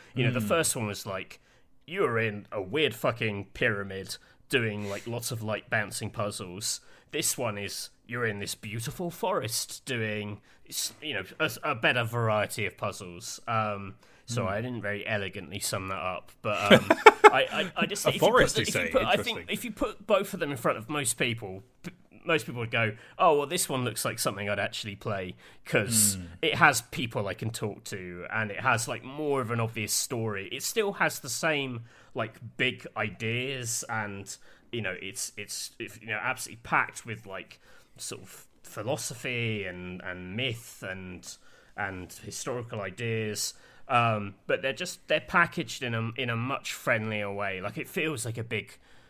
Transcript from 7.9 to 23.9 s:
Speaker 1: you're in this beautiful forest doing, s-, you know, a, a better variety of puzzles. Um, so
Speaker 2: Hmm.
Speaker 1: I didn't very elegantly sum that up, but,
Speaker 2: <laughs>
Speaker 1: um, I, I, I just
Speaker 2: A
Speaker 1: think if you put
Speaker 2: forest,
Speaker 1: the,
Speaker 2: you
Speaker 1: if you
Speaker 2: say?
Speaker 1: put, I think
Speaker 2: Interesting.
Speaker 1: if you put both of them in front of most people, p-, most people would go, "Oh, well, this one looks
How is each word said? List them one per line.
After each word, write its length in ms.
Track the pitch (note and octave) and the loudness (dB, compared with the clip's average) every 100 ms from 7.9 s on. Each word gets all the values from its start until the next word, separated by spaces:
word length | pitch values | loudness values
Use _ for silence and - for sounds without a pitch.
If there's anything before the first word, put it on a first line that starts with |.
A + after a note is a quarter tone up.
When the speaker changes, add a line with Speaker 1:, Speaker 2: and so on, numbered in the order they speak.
| - - | -14 -8
Speaker 1:
you're 180 | A#2+ A#2 | -2 0
in 140 | G2+ | -2
this 140 | G2+ | -6
beautiful 560 | - A2 A2 A#2 - F3 | -8 -8 -6 -6 -4 -6
forest 760 | E3 F#3 F#3+ A2+ - - - - | -2 0 0 0 -2 -4 -8 -4
doing, 560 | B2 A2 G#2+ G#2 G2+ - - - | -2 0 -2 -4 -8 -14 -20 -10
s-, 240 | - - - | -6 -6 -6
you 140 | D#3 A2 | -6 -6
know, 80 | F#2 - | -6 -2
a, 100 | D#3 A2+ | -2 0
a 100 | - C3 | -2 2
better 280 | D#3 C3 | 4 4
variety 640 | A2+ A#2 A2+ G#2+ G2 - G2+ | 2 2 2 4 2 0 -4
of 100 | - | -2
puzzles. 640 | G#2+ F#2 F#2 F2 A2+ - - | -6 -4 -10 -12 -10 -10 -2
Um, 480 | A2+ G#2+ G2+ G2 F#2 - - - | 0 0 -4 -8 -12 -20 -20 -6
so 160 | A#2+ | -2
Speaker 2:
Hmm. 60 | F#2+ | 0
Speaker 1:
I 120 | G2+ | -2
didn't 200 | B2 B2 | -4 -4
very 260 | G2+ G2+ - | -4 -4 -2
elegantly 520 | G#2+ F#2+ F#2+ D#2+ F#2+ | -2 -2 -6 -10 -6
sum 280 | - G#2+ F#2+ | -4 -2 -2
that 80 | F#2+ | -4
up, 360 | F2+ F#2 - - | -4 -4 -10 -6
but, 300 | A2+ G2+ G2+ | -2 0 8
Speaker 2:
<laughs> 0 | |
Speaker 1:
um, 180 | - - - - - | 8 8 10 10 12
I, 240 | G#4+ C3+ C3+ | 12 10 6
I, 200 | D3 F#3 - | 0 -2 0
I 80 | E3 | -2
just 160 | G3+ D3+ | 2 0
Speaker 2:
A 60 | |
Speaker 1:
think 40 | F#2+ | 6
if 40 | |
you 60 | E3+ | 8
put 20 | |
Speaker 2:
forest, 260 | A#3+ C3 - | 8 6 4
Speaker 1:
the, 60 | |
Speaker 2:
you 60 | G2 | 2
Speaker 1:
if 80 | G2+ | 0
you 60 | |
Speaker 2:
say? 80 | E2+ | 2
Speaker 1:
put, 100 | - | 2
I 140 | - G3 | 4 2
think 220 | G#3 G3+ | 2 -4
Speaker 2:
Interesting. 60 | - | -4
Speaker 1:
if 160 | G#3+ B3 | -4 -6
you 60 | |
put 340 | - B3 - - | -4 -4 -4 2
both 280 | G3 G3+ | 2 2
of 60 | F#3 | -2
them 120 | D#3 | -4
in 60 | C3+ | 0
front 200 | D#3+ A#2+ | 0 0
of 120 | A2 | -2
most 240 | D3+ C3 - | -2 0 0
people, 460 | C3+ A2+ G2+ F#2+ - _ | 0 -2 -6 -10 -14 _
p-, 100 | - - - - - | -16 -16 -20 -10 0
most 220 | D#3+ - | 2 0
people 120 | A#2+ | -4
would 100 | A2+ | -2
go, 240 | A#2+ A2+ G#2 - - | 2 2 0 -12 4
"Oh, 180 | F3 D3 | 6 6
well, 100 | C#3 | 4
this 220 | F3 - | 0 0
one 160 | C3+ | 0
looks 180 | B2 | 0